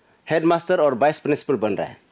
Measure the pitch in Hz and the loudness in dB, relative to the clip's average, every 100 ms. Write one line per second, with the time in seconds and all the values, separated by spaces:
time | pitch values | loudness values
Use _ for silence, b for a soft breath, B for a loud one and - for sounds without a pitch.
0 | b b - 160 165 170 - 180 147 117 | b b -4 0 2 0 0 2 2 2
1 | 143 151 143 147 - 117 107 87 73 - | 0 0 -4 -4 -2 -2 -2 -4 -8 -12
2 | _ | _